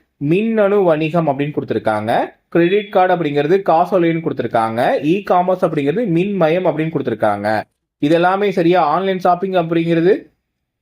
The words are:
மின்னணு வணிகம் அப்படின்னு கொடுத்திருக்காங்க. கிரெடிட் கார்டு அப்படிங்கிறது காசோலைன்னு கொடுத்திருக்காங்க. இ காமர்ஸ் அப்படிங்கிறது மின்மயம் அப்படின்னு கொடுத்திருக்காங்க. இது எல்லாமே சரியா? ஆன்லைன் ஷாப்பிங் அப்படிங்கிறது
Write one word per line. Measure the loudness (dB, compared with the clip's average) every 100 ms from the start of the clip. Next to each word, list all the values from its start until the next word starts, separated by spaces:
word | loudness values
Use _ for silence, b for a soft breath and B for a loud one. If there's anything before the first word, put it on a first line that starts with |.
| _ -6
மின்னணு | 0 0 0 0 2 2
வணிகம் | 2 2 0 0 0
அப்படின்னு | -2 -4 -4
கொடுத்திருக்காங்க. | -4 -2 -2 -2 0 -2 -2 -8 _
கிரெடிட் | 0 2 0 0
கார்டு | 2 2 2
அப்படிங்கிறது | -2 -2 0 0 2
காசோலைன்னு | 2 2 2 2 0 -4
கொடுத்திருக்காங்க. | -4 -2 -2 0 0 0 0
இ | 0 -2 0
காமர்ஸ் | 0 0 0 -2
அப்படிங்கிறது | -2 -2 -2 0 0
மின்மயம் | 0 0 0 2 0
அப்படின்னு | -2 -2 -4
கொடுத்திருக்காங்க. | -4 -2 -2 -2 -2 -4 -6 _ _ -4
இது | 0
எல்லாமே | 2 2 0 0
சரியா? | 0 2 2
ஆன்லைன் | 2 0 -2 0
ஷாப்பிங் | 0 0 0 -2
அப்படிங்கிறது | 0 0 0 2 2 0 -4 _ _ _ _ _